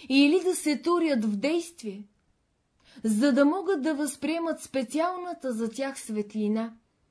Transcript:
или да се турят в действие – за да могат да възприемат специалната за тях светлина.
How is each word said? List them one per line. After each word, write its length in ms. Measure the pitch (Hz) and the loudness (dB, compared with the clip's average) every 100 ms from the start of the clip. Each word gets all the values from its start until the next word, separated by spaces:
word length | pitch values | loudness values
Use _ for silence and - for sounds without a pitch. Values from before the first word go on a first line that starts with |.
| - | 0
или 300 | 277 285 370 | 4 6 4
да 160 | 359 339 | 2 0
се 260 | 302 277 | 0 0
турят 440 | 339 349 320 247 214 | 2 2 2 2 0
в 120 | 202 | 0
действие – 720 | 277 339 330 - 214 196 202 _ _ _ _ _ _ _ _ 254 | 0 -2 -4 -10 -12 -12 -16 _ _ _ _ _ _ _ _ -4
за 300 | 220 214 285 | 0 4 4
да 120 | 254 285 | 6 4
могат 360 | 370 349 320 | 2 0 0
да 120 | 302 | 0
възприемат 680 | 285 294 - 285 330 330 311 | -2 -4 -4 -4 -2 -2 -6
специалната 920 | - 269 233 302 349 359 359 339 262 | -6 -4 -2 -2 -2 -4 -8 -8 -6
за 160 | 220 226 | -4 -4
тях 300 | 226 269 262 | -4 -8 -8
светлина. 760 | - 214 208 214 208 220 226 - _ _ _ | -8 -6 -6 -4 -2 -2 -4 -12 _ _ _